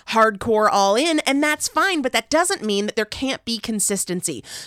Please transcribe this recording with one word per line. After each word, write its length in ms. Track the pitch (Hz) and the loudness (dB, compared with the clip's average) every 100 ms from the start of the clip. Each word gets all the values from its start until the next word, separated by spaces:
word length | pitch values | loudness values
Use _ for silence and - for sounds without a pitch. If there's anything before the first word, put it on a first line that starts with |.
| - | -2
hardcore 640 | 220 220 202 233 214 214 | 2 4 2 0 2 4
all 240 | 202 196 214 | 4 4 4
in, 240 | 330 311 | 2 2
and 240 | - 269 | 2 2
that's 240 | 302 302 - | 0 0 -2
fine, 340 | 311 370 349 | 0 0 0
but 120 | 254 | -2
that 180 | 226 - | -2 0
doesn't 320 | 302 359 392 | 0 0 -2
mean 240 | 214 202 208 | -2 -2 -2
that 80 | 220 | -2
there 100 | 214 | -4
can't 400 | - 269 262 - | -4 -6 -6 -6
be 140 | 226 | -6
consistency. 840 | - 214 - 196 - 180 175 123 - - | -4 -4 -2 -2 -4 -4 -6 -8 -12 -14